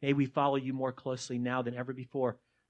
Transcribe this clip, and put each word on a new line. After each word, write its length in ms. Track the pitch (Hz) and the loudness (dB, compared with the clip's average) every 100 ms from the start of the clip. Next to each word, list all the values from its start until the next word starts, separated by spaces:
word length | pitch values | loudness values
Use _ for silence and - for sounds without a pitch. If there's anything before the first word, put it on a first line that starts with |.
may 120 | 139 | 2
we 100 | 143 | 2
follow 320 | 135 151 139 139 | 2 4 4 2
you 160 | 131 | 0
more 200 | 131 131 | -2 -2
closely 460 | 127 135 127 - 123 | -4 -6 -6 -4 -2
now 240 | 123 127 | 0 0
than 120 | 120 | -2
ever 180 | 123 123 | -4 -6
before. 460 | 131 127 139 123 - _ _ | -8 -6 -2 0 -2 _ _